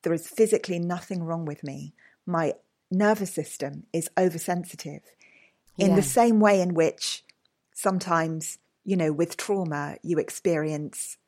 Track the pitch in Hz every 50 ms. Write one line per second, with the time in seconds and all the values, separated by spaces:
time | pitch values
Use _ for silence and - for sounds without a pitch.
0 | _ 175 170 165 160 - - - 226 214 220 - - - 185 175 170 175 180 180
1 | - - 196 180 170 165 165 165 165 151 147 - - 143 139 139 147 147 - _
2 | _ - _ _ _ - 180 165 160 147 - - _ _ _ _ _ _ 185 185
3 | 214 208 214 214 202 180 - - 156 - - - - 139 143 147 - _ - 170
4 | 165 - _ - 185 185 160 165 - - 180 180 175 180 - - - 156 147 147
5 | _ _ _ _ _ _ _ _ _ _ _ _ _ _ _ - 190 196 185 190
6 | - - - 247 233 233 226 214 214 208 202 196 180 180 175 165 160 156 - -
7 | - - - - _ _ _ _ _ _ _ _ _ _ _ - - 202 185 185
8 | 180 180 170 165 160 160 160 160 156 - - - _ _ _ _ _ 202 196 185
9 | 165 156 151 143 170 170 - - - - 208 196 185 165 151 147 143 147 - -
10 | _ 160 175 151 - - - - _ 180 170 156 151 156 156 147 151 147 - -
11 | - - - _ _